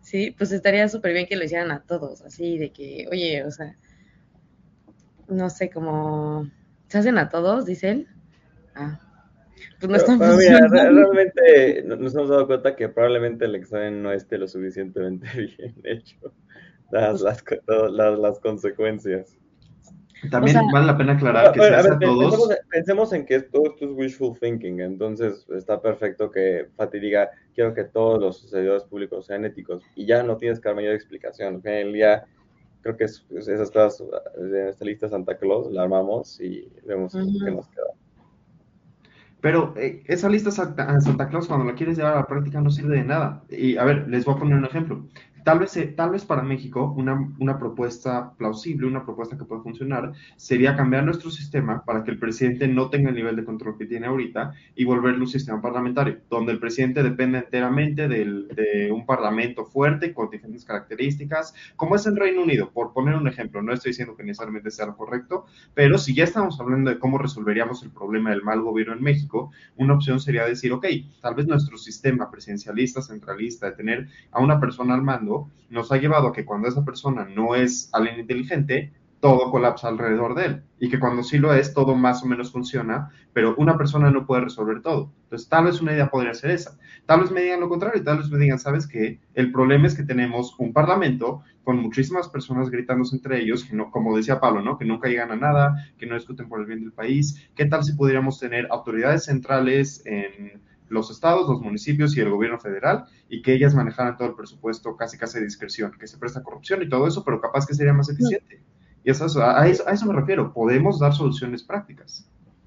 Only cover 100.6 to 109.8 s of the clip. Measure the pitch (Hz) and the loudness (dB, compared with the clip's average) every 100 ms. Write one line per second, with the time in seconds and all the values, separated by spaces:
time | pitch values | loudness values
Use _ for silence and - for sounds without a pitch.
100.6 | _ _ _ 110 110 110 165 175 147 120 | _ _ _ -6 -6 -2 0 2 0 -2
101.6 | 107 208 - 147 147 143 104 101 117 113 | -4 -8 -4 0 0 2 0 0 -2 -4
102.6 | 104 98 127 196 - _ _ - - 131 | -8 -4 0 -2 -4 _ _ -6 0 4
103.6 | 143 143 113 113 123 120 123 - 107 - | 6 4 0 -2 -4 -2 -8 -8 -18 -10
104.6 | 113 107 117 110 117 - 117 120 104 104 | -8 -6 -8 -10 -10 -8 -10 -6 -8 -8
105.6 | 101 - 101 - 107 - 120 127 - - | -12 -8 -8 -10 -20 -12 -12 -10 -14 -18
106.6 | - 190 165 127 143 - 170 113 117 - | -6 -4 0 0 0 0 -4 -4 -2 -2
107.6 | 143 143 143 143 143 147 240 202 _ - | -2 0 4 4 2 0 0 0 _ -20
108.6 | _ _ _ _ 123 135 160 147 120 123 | _ _ _ _ 0 0 0 2 4 6
109.6 | 165 180 | 6 4